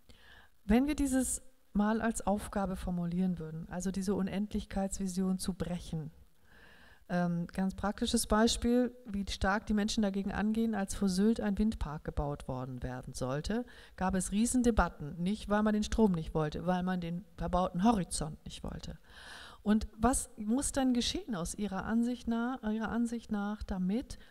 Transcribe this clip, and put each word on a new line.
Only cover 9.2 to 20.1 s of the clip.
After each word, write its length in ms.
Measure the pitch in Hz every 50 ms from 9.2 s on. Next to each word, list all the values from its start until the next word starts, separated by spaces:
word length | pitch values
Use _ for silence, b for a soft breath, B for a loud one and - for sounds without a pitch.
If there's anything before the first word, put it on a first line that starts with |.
| 196 -
stark 340 | - - - 190 196 214 208
die 80 | -
Menschen 300 | 214 208 202 214 - 226
dagegen 280 | 208 196 190 202 196 202
angehen, 440 | - - 196 220 220 226 226 226 220
als 200 | 202 196 - -
vor 140 | - 202 196
Sylt 320 | 180 185 202 220 226 -
ein 160 | 208 208 196
Windpark 480 | 196 214 220 - - - 151 147 160 -
gebaut 440 | - - - 147 143 147 - - -
worden 340 | 131 127 127 131 127 123
werden 320 | 131 127 123 127 - - 127
sollte, 500 | - 131 127 135 147 - - 208 240 247 B B B B B B
gab 180 | B 185 180 190
es 160 | 185 175 -
Riesendebatten, 840 | 190 208 233 240 - 254 240 240 220 196 175 170 - - 160 143 -
nicht 320 | 165 175 185 214 - - -
weil 140 | 202 214
man 100 | 214 214
den 120 | 208 208 214
Strom 280 | - - - 220 196
nicht 220 | 175 160 156 - -
wollte, 320 | 160 156 151 - - 170
weil 160 | 180 180 180
man 180 | 180 185 185 180
den 240 | 170 165 170 175 - - - -
verbauten 440 | 165 170 180 180 185 - - 175
Horizont 640 | 196 240 233 196 165 - - - 156 156 151 - -
nicht 180 | - - -
wollte. 360 | - - - - - - - - B B B B B B B B B B B B
Und 260 | B 208 214 220 - - -
was 320 | 220 220 240